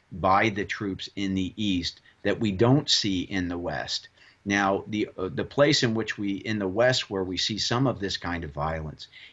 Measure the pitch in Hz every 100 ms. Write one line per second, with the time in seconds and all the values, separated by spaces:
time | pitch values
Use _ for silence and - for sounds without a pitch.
0 | _ 90 95 98 110 101 92 - 101 92
1 | - - 98 95 92 - 104 90 82 -
2 | _ _ 101 98 113 95 117 143 - -
3 | 107 92 85 98 87 87 85 69 - -
4 | - _ - _ 101 101 98 98 - 107
5 | - - 92 - 101 - 147 143 123 113
6 | 107 - 101 95 104 107 95 98 127 127
7 | - 98 92 90 - 104 - 120 135 92
8 | 98 - 90 85 80 71 78 80 78 -
9 | - - -